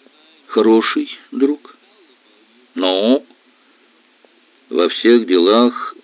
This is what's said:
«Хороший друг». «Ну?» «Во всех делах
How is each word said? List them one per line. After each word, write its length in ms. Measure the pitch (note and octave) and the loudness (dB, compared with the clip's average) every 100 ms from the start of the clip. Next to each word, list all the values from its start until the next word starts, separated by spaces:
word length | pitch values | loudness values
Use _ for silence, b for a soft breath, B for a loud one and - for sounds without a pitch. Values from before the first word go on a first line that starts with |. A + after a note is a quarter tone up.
| _ _ _ _ - | _ _ _ _ -8
«Хороший 640 | A2+ A2 A2 G#2+ - - - - | -2 2 2 0 -6 -8 -12 -12
друг». 460 | A#2+ C#3 D3 - - _ _ _ _ _ _ _ _ _ | -4 -4 -4 -12 -20 _ _ _ _ _ _ _ _ _
«Ну?» 500 | E2+ F#2 F#2 A2 C#3 - _ _ _ _ _ _ _ _ _ _ _ _ _ - | -6 -4 0 0 0 -4 _ _ _ _ _ _ _ _ _ _ _ _ _ -8
«Во 200 | B1+ F2 | -2 -2
всех 380 | - A2 A#2+ G#2 | 0 2 2 2
делах 680 | F2+ F2+ A2+ A#2+ A#2+ - - | 2 4 4 2 -2 -12 -14